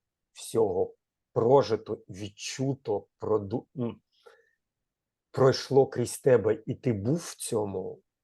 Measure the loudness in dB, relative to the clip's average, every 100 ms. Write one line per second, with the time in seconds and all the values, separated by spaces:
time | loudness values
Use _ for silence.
0 | _ _ _ -20 -4 0 2 0 -2 -6
1 | _ _ _ -2 4 4 4 -2 -4 -12
2 | -12 -12 -12 -12 -12 -6 -4 -4 -4 -6
3 | -6 _ -2 -2 -2 -6 -8 -8 -8 -8
4 | _ _ _ -20 _ _ _ _ _ _
5 | _ _ _ 2 4 4 2 4 4 0
6 | -4 -2 4 4 4 -2 -4 -4 -2 -2
7 | 0 -2 -4 -12 -6 -4 -4 -6 -8 -12
8 | _ _